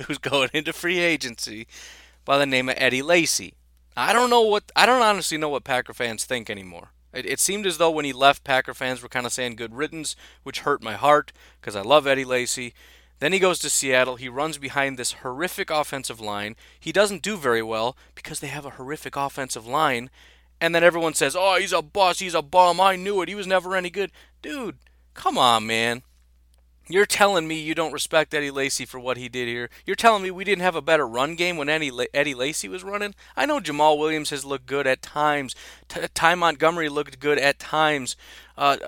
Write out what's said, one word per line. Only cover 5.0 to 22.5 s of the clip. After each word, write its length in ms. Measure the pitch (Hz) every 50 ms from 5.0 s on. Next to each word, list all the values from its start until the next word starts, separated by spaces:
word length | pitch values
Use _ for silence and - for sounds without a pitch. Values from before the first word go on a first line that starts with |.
honestly 360 | 226 214 202 185 - - 160 151
know 100 | 156 151
what 160 | 143 123 -
Packer 280 | 139 127 127 123 -
fans 320 | 110 - 123 117 113 104 -
think 240 | - 131 120 107 -
anymore. 420 | 104 98 95 92 85 85 - - _ _ _ _
It, 140 | - 127 127
it 140 | - 135 -
seemed 260 | - - 196 208 202
as 120 | 185 160 151
though 120 | 170 165
when 140 | 160 156 147
he 80 | 139
left, 320 | 127 123 135 139 139 - -
Packer 300 | 139 131 131 - 135 123
fans 280 | - 135 127 127 120
were 60 | 123 117
kinda 220 | - 127 123 117
saying 260 | - 131 123 120 113
good 180 | 110 117 110 113
riddance, 400 | 127 151 151 160 160 147 - - - - - - _ -
which 160 | 135 - -
hurt 220 | - 147 143 -
my 120 | - 113 107
heart 380 | 98 131 147 147 147 143 - - _ - - _ _
'cause 140 | - 113 101
I 80 | 98
love 240 | 98 113 147 151 135
Eddie 180 | 139 135 135 131
Lacy. 500 | 127 127 123 120 - - 131 123 120 - _ - - - - _ _ _ _
Then 160 | 135 156 185
he 40 | 196
goes 200 | 190 185 165 -
to 100 | - 143
Seattle. 480 | - - 139 135 127 127 127 127 127
He 140 | 117 131 127
runs 260 | 120 135 151 160 147
behind 420 | 143 139 131 123 143 139 135 135 123
this 140 | 120 -
horrific 560 | - - - 127 123 139 175 180 - 202 185 -
offensive 520 | 160 151 143 - 143 135 123 - 120 113
line. 360 | 107 104 101 101 104 107 113 - - - - _
He 120 | - 165
doesn't 300 | 165 190 214 202 202 156
do 160 | - 196 220
very 260 | 175 143 123 117 113
well 320 | 110 110 110 110 113 123 131 - - _ _
because 260 | - - - 156 -
they 60 | 151
have 180 | 139 139 147 143
a 60 | 135
horrific 440 | - - 127 131 156 - - 131 -
offensive 520 | 143 139 139 - 147 135 - - 120 110
line. 420 | 117 131 151 160 143 127 117 123 - - _ - - _ _ _ _ _ _
And 160 | 165 165 170
then 80 | 165
everyone 300 | 170 175 165 170 165 160
says, 240 | 151 - 156 135 131 180
"Oh, 200 | 190 196 185 180
he's 160 | 196 180 185
a 80 | 170
bust. 380 | 151 151 - 202 190 180 170 -
He's 120 | 190 180
a 80 | 165 160
bum. 400 | 147 143